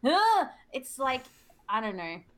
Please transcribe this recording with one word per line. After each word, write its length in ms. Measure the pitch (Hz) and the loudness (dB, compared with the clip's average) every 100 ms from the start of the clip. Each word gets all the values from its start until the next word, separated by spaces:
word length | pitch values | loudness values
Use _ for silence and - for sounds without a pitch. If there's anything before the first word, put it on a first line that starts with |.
Ugh! 440 | 233 349 427 427 311 - - | 2 4 4 4 2 -6 -12
It's 260 | 262 254 - | -10 -10 -4
like, 240 | 269 254 254 _ _ _ - | -2 -2 -6 _ _ _ -4
I 120 | 208 | -2
don't 160 | 220 190 | -2 -6
know. 240 | 165 165 - | -8 -10 -14